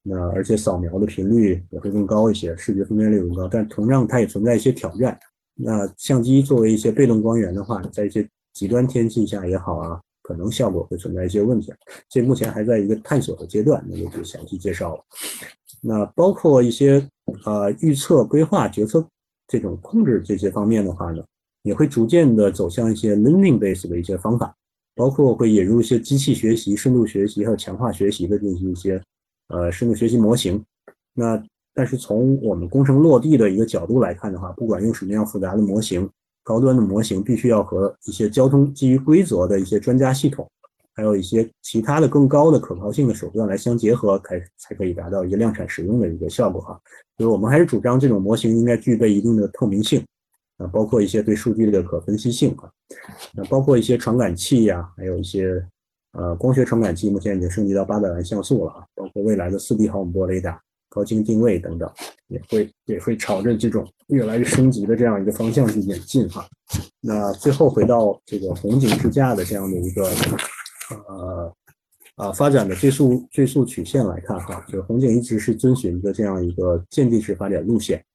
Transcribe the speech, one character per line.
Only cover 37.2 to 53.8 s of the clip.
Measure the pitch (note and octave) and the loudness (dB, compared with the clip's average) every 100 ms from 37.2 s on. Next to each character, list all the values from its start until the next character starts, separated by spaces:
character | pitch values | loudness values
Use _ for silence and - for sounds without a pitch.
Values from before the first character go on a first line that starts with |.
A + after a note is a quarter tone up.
必 | G2+ A#2 | -2 0
须 | B2+ | 2
要 | G#2+ | 2
和 | G2 F2+ G2 - - | 2 -2 -2 -4 -14
一 | |
些 | - G#2+ | -2 -2
交 | G#2+ C3 | 2 4
通 | C#3 C#3 | 4 2
基 | C#3 C3 | 2 2
于 | C3 | 2
规 | C3 D#3+ | 4 4
则 | F3+ G2+ F2+ | 4 0 2
的 | G2 | 0
一 | |
些 | F2+ G#2 | 0 -2
专 | C3+ B2+ | 2 2
家 | C3 | 2
系 | C3+ D3+ | 2 0
统， | - - _ _ _ _ | -2 -14 _ _ _ _
还 | - | -4
有 | G#2+ G2+ | 0 0
一 | |
些 | F2+ A2+ A2+ _ | 0 0 0 _
其 | - A2+ | -4 -4
他 | A2 D3 | 0 2
的 | D3 | 4
更 | D3 C3+ | 4 4
高 | C#3+ D#3+ | 6 6
的 | D3 | 4
可 | - F2 | 0 -8
靠 | G2+ | -6
性 | G#2+ C3 | 0 0
的 | |
手 | - - | 0 -4
段 | G2+ G#2+ | -4 -2
来 | F#2+ | -2
相 | B2 A#2 | -2 0
结 | G#2+ | 2
合， | A#2 G#2 G2 | 2 2 0
才， | - F2+ F2 _ | -2 -10 -10 _
才 | - G#2 | -18 -6
可 | |
以 | F#2+ | -6
达 | E2+ E2+ | -6 -6
到 | G2 | -4
一 | F2+ | -2
个 | G2 | 0
量 | A2+ | 0
产 | - E2+ | -2 -8
使 | - | -6
用 | F2 A#2+ | -2 0
的 | F#2 | 0
一 | E2+ | -4
个 | D#2+ | -6
效 | - G#2+ | -2 -2
果 | F#2 | -2
哈。 | - - _ - _ _ | -10 -18 _ -20 _ _
所 | A2+ | 0
以 | |
我 | G2+ | 2
们 | A2 | 4
还 | D3 | 4
是 | F3 | 4
主 | A2 | 2
张 | B2 B2+ | 2 2
这 | C#3 | 2
种 | G#2 | 2
模 | F#2+ A2 | 0 0
型 | A#2 A2+ | 2 2
应 | A#2 | 2
该 | A2+ | 0
具 | B2 A2+ | 0 2
备 | A2+ | 2
一 | G2+ | 2
定 | A2+ A2 | 2 2
的 | G2 | 0
透 | - A2+ | -2 -2
明 | G2 | 0
性， | G#2+ C#3 - _ _ _ _ _ | 0 0 -2 _ _ _ _ _
啊， | F#2 | -4
包 | G2+ A2 | -2 0
括 | A#2+ | 2
一 | G2 | 2
些 | - | 0
对 | - G#2 | 0 0
数 | B2 | 0
据 | G#2+ G#2+ | 2 2
的 | G2 | 2
可 | F2+ F2 | 0 -6
分 | - G#2 | -4 -2
析 | B2 | -2
性 | A#2+ C#3+ - | 0 -2 -2
啊， | - _ _ - - - - | -14 _ _ -20 -20 -20 -16
那 | - G2 | -14 -2
包 | C3+ | 0
括 | C#3 | 4
一 | B2+ | 2